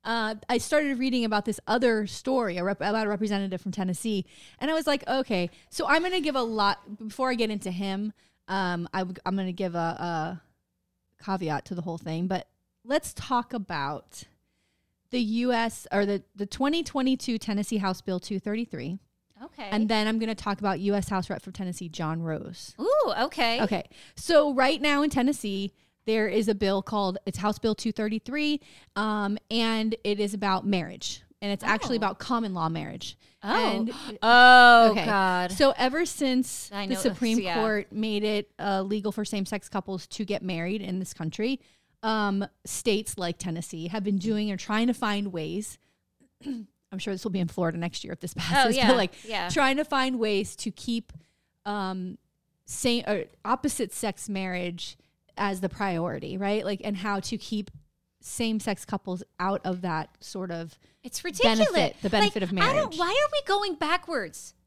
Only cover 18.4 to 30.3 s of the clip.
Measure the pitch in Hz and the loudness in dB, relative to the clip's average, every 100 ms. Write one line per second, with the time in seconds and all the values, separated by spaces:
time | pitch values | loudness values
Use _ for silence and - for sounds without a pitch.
18.4 | 208 220 233 147 131 196 _ _ _ _ | -4 -4 -4 -6 -8 -8 _ _ _ _
19.4 | 277 - 208 208 220 220 214 220 226 214 | -18 -14 -4 0 2 2 2 0 -2 -4
20.4 | 214 196 202 175 202 202 185 190 175 - | -4 -2 -2 0 0 0 0 -4 -4 -8
21.4 | - - 185 175 170 160 156 165 165 156 | -8 -10 -8 -8 -10 -6 -4 -4 -4 -6
22.4 | - 175 - - 349 587 453 214 277 - | -8 -14 -18 -6 0 2 2 0 -2 0
23.4 | 233 233 220 214 - - - - - 320 | 0 2 0 -2 -4 -20 -20 -12 4 6
24.4 | 294 262 262 294 294 285 302 277 247 277 | 6 4 4 4 2 2 2 2 2 0
25.4 | 208 196 196 _ _ _ - 220 214 214 | -4 -4 -6 _ _ _ -2 0 2 2
26.4 | 214 202 196 196 - 214 196 185 - - | 2 2 2 0 0 -2 -2 -2 -6 -2
27.4 | 208 208 226 214 240 208 214 220 - 285 | -2 0 -2 0 -2 -2 -4 -4 -6 -2
28.4 | 302 294 - - - - 214 214 202 208 | -2 -2 -6 -20 -10 -4 -2 0 -2 -4
29.4 | _ 226 226 220 220 226 208 208 202 | _ 0 0 0 0 -2 -2 0 -2